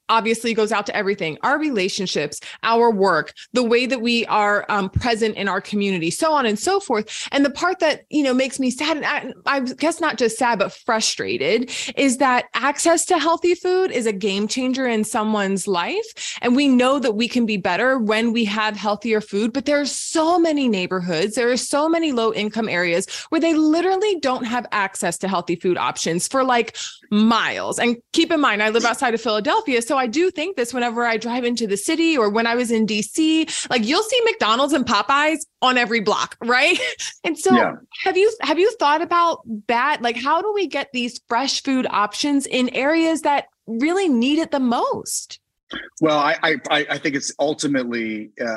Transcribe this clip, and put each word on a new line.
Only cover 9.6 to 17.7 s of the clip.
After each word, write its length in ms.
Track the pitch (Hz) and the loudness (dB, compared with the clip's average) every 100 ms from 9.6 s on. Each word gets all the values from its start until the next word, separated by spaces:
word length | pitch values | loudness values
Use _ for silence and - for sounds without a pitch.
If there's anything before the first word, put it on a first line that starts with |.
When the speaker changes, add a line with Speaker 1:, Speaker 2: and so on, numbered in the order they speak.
Speaker 1:
guess 420 | 254 269 311 330 | -2 -2 -2 0
not 160 | 320 247 | -2 0
just 180 | 233 220 | 0 2
sad, 220 | 240 220 | 0 2
but 140 | 190 | -2
frustrated, 960 | - - 220 - - 98 117 143 226 254 - - - | -4 -2 0 0 -2 -4 -2 0 0 0 -8 -6 0
is 220 | 277 240 | 0 2
that 280 | 269 247 - | 2 2 0
access 540 | - 262 285 339 330 - | -2 -2 0 2 2 2
to 120 | 349 | 2
healthy 360 | 302 339 349 | 2 2 2
food 360 | 349 370 370 370 | 0 0 0 0
is 140 | - | 0
a 80 | 226 | -2
game 360 | 196 208 196 208 | -2 -2 -2 -2
changer 380 | 254 254 254 254 | -2 -2 0 0
in 160 | 220 | 0
someone's 600 | 214 226 214 214 196 196 202 | 0 -2 0 0 0 -2 0
life. 720 | 180 185 370 453 - - - | -2 -2 -4 -6 -10 -10 -4
And 140 | 240 247 | 2 4
we 120 | 285 | 4
know 300 | 247 254 277 | 4 4 2
that 140 | 233 | 0
we 140 | 208 240 | 0 0
can 200 | 247 226 | 0 0
be 100 | 208 | 0
better 420 | 190 | 0